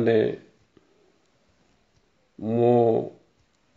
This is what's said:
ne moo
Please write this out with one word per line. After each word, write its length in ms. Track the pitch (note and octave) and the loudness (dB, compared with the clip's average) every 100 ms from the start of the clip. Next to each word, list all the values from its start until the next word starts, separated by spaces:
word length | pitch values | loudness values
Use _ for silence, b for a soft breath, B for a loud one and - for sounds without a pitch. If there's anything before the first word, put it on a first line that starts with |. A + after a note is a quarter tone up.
| A2+ | 2
ne 320 | A2 A2+ - - _ _ _ _ _ _ _ _ _ _ _ _ _ _ _ _ _ _ - | 0 0 -4 -16 _ _ _ _ _ _ _ _ _ _ _ _ _ _ _ _ _ _ -14
moo 720 | G#2+ A#2 A#2 A#2+ A#2 A2+ - - _ _ _ _ _ | -6 0 2 2 2 0 -4 -14 _ _ _ _ _